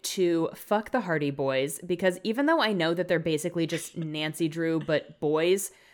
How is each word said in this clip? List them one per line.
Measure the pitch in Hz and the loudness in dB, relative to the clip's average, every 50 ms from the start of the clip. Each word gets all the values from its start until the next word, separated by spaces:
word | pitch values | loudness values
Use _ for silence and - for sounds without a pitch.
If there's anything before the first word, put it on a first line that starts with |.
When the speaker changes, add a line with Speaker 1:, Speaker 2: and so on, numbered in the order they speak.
| - | -10
Speaker 1:
to | - - 196 180 175 170 165 160 - - | -6 -2 2 2 2 4 2 0 0 -4
fuck | - - - 202 214 226 - | -6 -4 -2 0 0 0 0
the | - 247 | -2 -2
Hardy | 196 180 165 151 147 143 | 0 0 -2 0 0 -2
Boys | 139 143 139 135 131 131 135 151 170 - | -2 -2 -2 0 0 0 0 -2 -4 -6
because | - 175 180 175 190 185 180 185 - | -6 -4 -2 0 2 0 0 0 -2
even | 214 214 262 285 | -2 0 2 2
though | 311 330 320 | 2 4 4
I | 233 220 208 | 2 2 2
know | 175 160 165 170 | 2 2 2 2
that | 175 175 | 0 0
they're | 175 175 165 | 0 0 0
basically | 165 170 156 147 - 170 170 170 165 | 0 0 0 0 -2 -2 -2 -2 -2
just | 156 170 151 - - - | 0 -2 -4 -6 -6 -8
Speaker 2:
<laughs> | |
Speaker 1:
Nancy | 170 160 156 151 151 156 156 151 - 170 | -6 -6 -4 -4 -4 -4 -4 -2 -2 -2
Drew | 156 151 165 165 165 160 160 | -2 -2 -2 0 0 0 0
but | 151 156 156 143 - - - _ | 0 0 0 0 0 -4 -8 _
boys, | - 147 151 156 165 175 190 196 - - - - - - | 0 0 2 2 4 4 2 2 0 -4 -12 -16 -20 -20